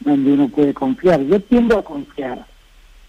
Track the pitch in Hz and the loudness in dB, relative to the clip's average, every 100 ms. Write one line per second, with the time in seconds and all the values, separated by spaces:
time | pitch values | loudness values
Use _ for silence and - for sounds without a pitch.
0 | 143 143 135 143 139 - 143 135 135 131 | -2 0 2 2 0 0 -2 0 -4 -2
1 | 180 160 135 202 - 240 233 214 190 147 | 0 0 2 -2 2 0 2 0 -2 -10
2 | 139 - 135 - - _ _ _ - - | -12 -10 -10 -10 -14 _ _ _ -20 -20